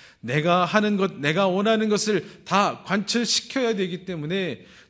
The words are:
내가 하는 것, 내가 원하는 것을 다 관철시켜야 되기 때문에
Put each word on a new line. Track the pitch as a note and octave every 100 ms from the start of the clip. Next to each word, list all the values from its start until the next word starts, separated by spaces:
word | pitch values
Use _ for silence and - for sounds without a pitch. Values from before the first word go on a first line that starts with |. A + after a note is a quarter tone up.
| - _
내가 | A2+ B2+ E3 F3+
하는 | F3 G#3 G#3 G3+
것, | F#3+ G3
내가 | C#3+ E3 G3
원하는 | F#3 G#3 A3 A3
것을 | G#3 G#3+ G3 - -
다 | - F#3+ F#3 A#2+
관철시켜야 | - G3 G3 A#3+ A#3 - - C4+ A#3+
되기 | G#3 F#3 F3
때문에 | - E3+ D3+ G3 F3+ A#2 - - -